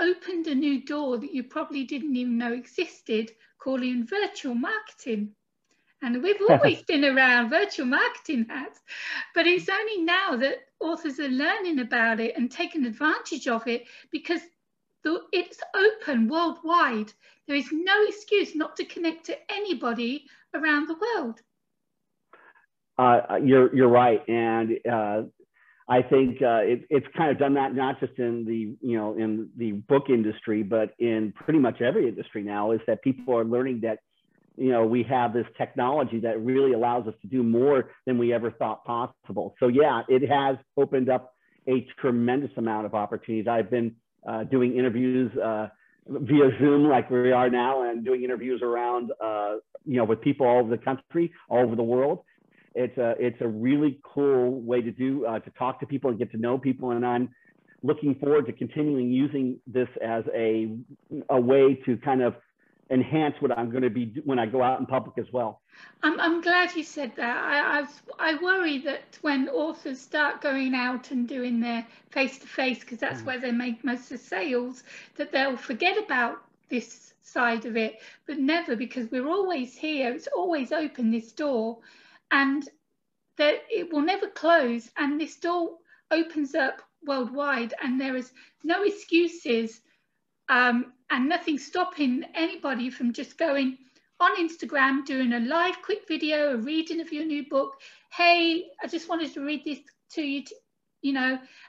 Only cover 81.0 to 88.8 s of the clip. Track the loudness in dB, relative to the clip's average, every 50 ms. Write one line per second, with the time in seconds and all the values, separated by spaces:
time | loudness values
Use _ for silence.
81 | 0 0 0 0 -4 -8 -8 -6 -4 -2 0 -2 -2 -4 -6 -10 -16 -20 -20 -20
82 | -20 _ _ _ _ _ 2 2 2 2 0 -2 -4 -8 -14 _ _ _ _ _
83 | _ _ _ _ _ _ _ 2 2 2 2 2 -2 -4 -4 -4 -4 -2 -2 0
84 | 0 0 0 -2 -4 -6 -6 -2 2 4 4 6 4 2 -2 -4 -6 -10 _ -4
85 | -2 -2 -2 -2 -4 -6 -8 -6 -4 -2 -2 -2 -2 -4 -6 -12 _ _ _ _
86 | _ _ 0 0 0 0 -2 -4 -4 -2 0 0 0 0 -2 -6 -14 _ _ _
87 | -6 -4 -4 -2 -4 -4 -4 -4 -2 0 0 -2 -2 -6 -6 -6 -4 -2 -2 -2
88 | -2 -2 -4 -6 -6 -8 _ -20 -20 _ _ _ -4 -2 0 0